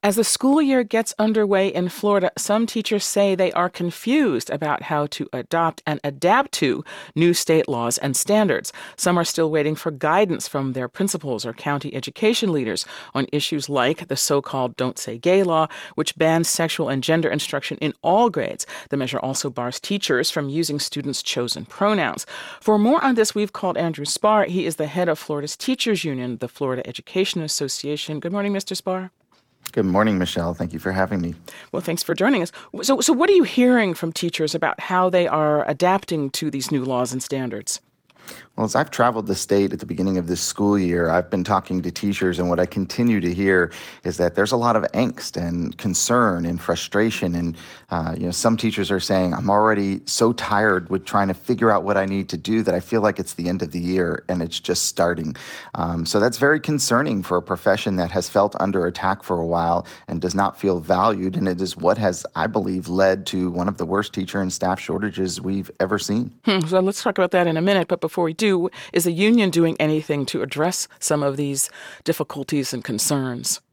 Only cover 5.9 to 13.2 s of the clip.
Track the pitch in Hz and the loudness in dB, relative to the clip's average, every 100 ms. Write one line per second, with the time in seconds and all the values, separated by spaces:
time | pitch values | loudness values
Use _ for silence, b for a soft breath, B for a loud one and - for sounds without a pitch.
5.9 | 151 143 139 175 233 277 - 139 87 B | -4 -6 0 4 4 2 0 0 0 B
6.9 | B B - 170 170 - 160 - 123 117 | B B 2 4 4 4 2 2 0 -2
7.9 | - 139 127 - 208 202 131 - B B | -2 -2 -2 2 2 4 0 -2 B B
8.9 | B 180 175 170 - 160 156 147 156 170 | B 0 2 0 0 2 2 0 -2 -6
9.9 | 143 156 175 208 165 - 143 135 127 123 | -2 2 4 2 0 -4 -4 -2 -4 -6
10.9 | - 196 170 143 113 123 117 - 143 139 | -2 -2 -2 -4 -4 -6 -6 -4 -4 -4
11.9 | 135 127 - 214 233 220 156 113 90 - | -8 -10 0 0 2 0 0 0 -4 -6
12.9 | B B 135 | B B -4